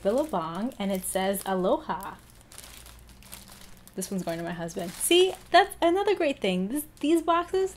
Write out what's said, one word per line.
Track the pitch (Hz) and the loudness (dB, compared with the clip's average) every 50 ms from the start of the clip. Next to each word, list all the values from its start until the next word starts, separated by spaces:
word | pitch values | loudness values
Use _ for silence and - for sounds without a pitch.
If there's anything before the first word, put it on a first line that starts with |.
| - | 0
Billabong, | 196 220 269 302 302 214 180 160 160 165 185 220 262 - - | 0 2 2 0 0 -2 -2 -2 -2 -4 -4 -4 -6 -4 -4
and | 202 196 | -4 -2
it | 196 190 185 | -2 -2 -4
says | - - 185 190 196 202 196 - | -2 -2 0 0 0 0 -2 -2
Aloha. | 190 190 185 180 196 277 302 - - 175 165 196 - 165 - - - - - - - - - - - - - - - - - - - - - - - - - - - - - - - - - - - - | -2 -2 2 2 2 2 2 0 -4 -6 -6 -6 -10 -14 -16 -18 -20 -20 -20 -20 -20 -20 -20 -20 -18 -20 -20 -20 -20 -20 -20 -20 -20 -20 -20 -20 -20 -20 -20 -20 -20 -20 -20 -20 -20 -20 -20 -20 -16 -10
This | - 185 - | -10 -8 -6
one's | 202 185 | -6 -6
going | 175 170 165 165 | -4 -4 -6 -6
to | 170 | -6
my | 170 | -8
husband. | 175 170 170 170 - 196 175 175 | -6 -6 -8 -8 -6 -6 -8 -8
See, | - - - - 339 359 370 381 - - - - | -8 -4 0 2 4 4 4 4 0 -6 -10 4
that's | - 339 392 392 - - | 6 6 6 6 0 0
another | 320 339 339 392 403 415 392 | 2 2 4 4 2 2 2
great | 381 339 285 269 - | 2 2 -2 -2 0
thing. | - 190 180 180 190 202 | 0 0 0 0 0 -2
This, | 254 302 - - - - | -4 -6 -6 -8 -12 -4
these | - 285 339 330 320 | 0 2 2 2 4
boxes, | 349 330 339 349 349 - 381 381 381 - | 4 2 2 2 0 0 0 0 0 -4